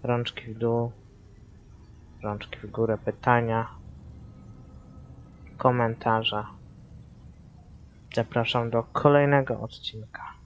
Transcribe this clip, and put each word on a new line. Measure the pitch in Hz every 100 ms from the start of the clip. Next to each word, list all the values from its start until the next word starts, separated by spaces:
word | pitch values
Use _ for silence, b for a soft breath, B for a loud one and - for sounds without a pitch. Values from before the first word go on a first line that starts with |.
rączki | 120 120 120 - 117
w | 107
dół, | 117 117 117 - - - - - - - - - - - - -
rączki | 107 104 - -
w | 104
górę, | - 113 107
pytania, | - 107 - 120 117 113 110 - - - - - - - - - - - - - - - - - - -
komentarze. | 131 123 117 113 120 113 110 104 104 - - - - - - - - - - - - - - - -
Zapraszam | - 113 - 117 123 117
do | 117
kolejnego | 117 - 147 143 143 143 131 110
odcinka. | 110 - - 110 110 - - -